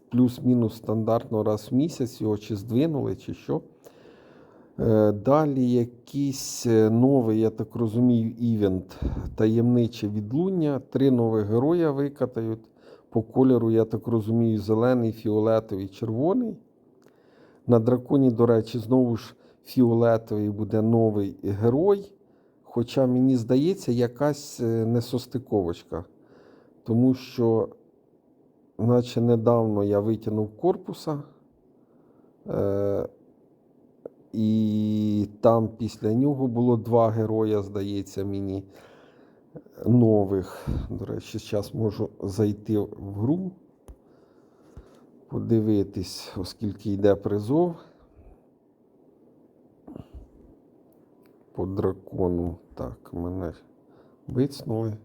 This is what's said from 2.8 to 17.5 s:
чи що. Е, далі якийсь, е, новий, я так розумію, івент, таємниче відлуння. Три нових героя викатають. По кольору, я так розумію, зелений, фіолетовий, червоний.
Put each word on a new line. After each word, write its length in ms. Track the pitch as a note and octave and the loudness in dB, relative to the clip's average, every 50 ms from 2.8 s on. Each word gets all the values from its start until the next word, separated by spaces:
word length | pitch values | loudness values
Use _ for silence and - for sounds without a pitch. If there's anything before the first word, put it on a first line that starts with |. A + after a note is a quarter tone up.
| D#3 E3 D3+ C3 A#2 A2 G2+ | 0 0 0 -2 -4 -4 -6
чи 180 | - - - - | -8 -8 -12 -14
що. 260 | - - - C#3 D#3+ - - - _ - - _ - - - - - - - - - - - - - - - _ - | -12 -8 -6 -6 -6 -6 -10 -20 _ -20 -20 _ -20 -20 -20 -20 -20 -20 -20 -20 -20 -20 -20 -20 -20 -20 -18 _ -4
Е, 320 | - A2+ A2 G#2+ G#2+ G#2+ G#2 | 0 2 4 4 4 4 2
далі 580 | G2+ G2+ C3 C#3+ D#3 D#3 D3 C3+ C3+ B2+ B2 B2 | 0 0 2 2 4 2 2 0 0 0 2 2
якийсь, 920 | B2 A#2+ A#2+ - - - - - C#3+ C#3+ C#3 C3+ - - - - - - | 0 0 -2 -6 -18 -18 -10 -6 -4 -4 -4 -4 -6 -10 -12 -10 -4 0
е, 240 | A#2+ A2+ A2 A2 A2 | 2 4 6 6 6
новий, 500 | A2 A#2 B2+ C3+ C#3+ C3 A#2 A2 A2 A2 | 4 4 4 4 4 4 2 2 2 2
я 100 | A2 A2 | 2 0
так 240 | A2 - A2 - - | 0 -4 -8 -8 -4
розумію, 540 | A#2 A#2 A2 G#2 A#2+ B2 B2 A#2+ A2+ A2+ A2+ | -4 -4 -2 0 2 4 4 4 2 0 -2
івент, 720 | - - A#2+ A#2 A2+ G#2 G2+ F#2+ F#2 F#2 - - - - - - - - - - - | -4 -2 -2 0 0 2 2 2 0 0 -6 -8 -10 -6 -6 -6 -6 -6 -8 -8 -2
таємниче 720 | - G#2+ A2+ A2+ A#2 A#2 A#2+ B2 A#2+ A#2 A2+ A#2+ - A2 G#2 | 0 2 2 4 4 2 4 4 2 2 0 -2 -4 -6 -4
відлуння. 720 | G#2 G#2+ G#2 G#2 B2+ D3+ F3+ F#3+ F#3+ F3 D#3 D3 C#3 B2+ - - | -4 -4 -6 -4 -2 -2 -2 0 0 0 0 0 -2 -4 -6 -4
Три 200 | - - C3+ C#3 | 0 2 4 4
нових 360 | B2+ A#2+ A#2 A2+ A2+ G#2+ G#2 | 4 4 2 2 2 0 0
героя 440 | G2+ G#2+ A#2 C3+ D#3 F3 F3 E3 D3+ | 2 2 2 2 2 2 2 2 0
викатають. 800 | C3+ C#3 C#3+ C#3 C#3 - C3 B2 - A#2 A2+ A2+ A2+ A2+ - _ _ _ _ - - - _ _ | 0 -2 -2 -4 -4 -4 -4 -4 -4 -4 -6 -6 -6 -8 -10 _ _ _ _ -20 -20 -20 _ _
По 120 | - A2+ A2 | -4 -4 -2
кольору, 480 | - - C3 C3 C3 B2 A#2 A#2 A2+ | 0 2 4 6 6 6 4 4 4
я 140 | A2+ A2 A2 | 4 2 2
так 220 | A2 - A2 - | 2 -2 -6 -4
розумію, 520 | A#2 A#2 A2+ G2+ G#2+ A#2 A#2 A#2 A2+ A2 G#2+ | 0 0 0 0 0 0 2 2 2 0 0
зелений, 540 | F#2+ G#2 A2 A2 A#2+ B2+ B2+ B2 A#2 A2+ A2 | 0 0 2 2 4 2 2 2 0 -2 -4
фіолетовий, 760 | - - A2 G#2+ G#2+ G#2+ A2+ A2+ A2 A2 - G2+ F#2+ G2+ G2 | -4 -2 0 0 2 4 4 2 2 0 -2 -6 -8 -8 -8
червоний. 680 | - - A#2 A2+ A2 A#2+ C#3+ F3 G3+ B3+ A#3+ A3 F3 - - _ _ _ _ _ _ _ _ _ _ _ _ _ _ _ _ _ | -10 -8 -6 -6 -4 -2 0 0 0 0 -2 -4 -6 -12 -16 _ _ _ _ _ _ _ _ _ _ _ _ _ _ _ _ _